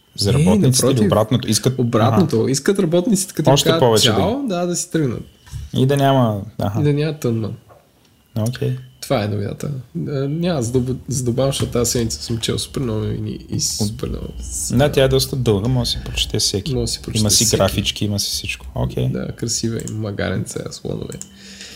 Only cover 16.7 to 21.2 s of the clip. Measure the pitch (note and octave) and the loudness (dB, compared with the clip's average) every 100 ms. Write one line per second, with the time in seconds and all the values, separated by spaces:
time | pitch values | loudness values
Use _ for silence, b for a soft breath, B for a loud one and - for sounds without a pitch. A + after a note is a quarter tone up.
16.7 | B2 A#2 - - A2+ G#2+ - A2 - F#2+ | -2 -2 -4 -4 0 2 2 2 2 2
17.7 | - G2 - G#2 G2+ - - - - - | 0 -4 -2 -2 -2 -4 -6 -8 -10 -8
18.7 | A#2+ B2+ - B2+ B2+ - - A#2+ - A2+ | -4 -4 -2 -2 -2 -6 -6 -6 -4 -4
19.7 | A2+ - G#2+ G#2+ G2 F#2 F#2+ A2+ - - | -4 -6 -6 -6 -4 -2 -2 -4 -8 -10
20.7 | - - G1+ - - | -10 -8 -6 -8 -10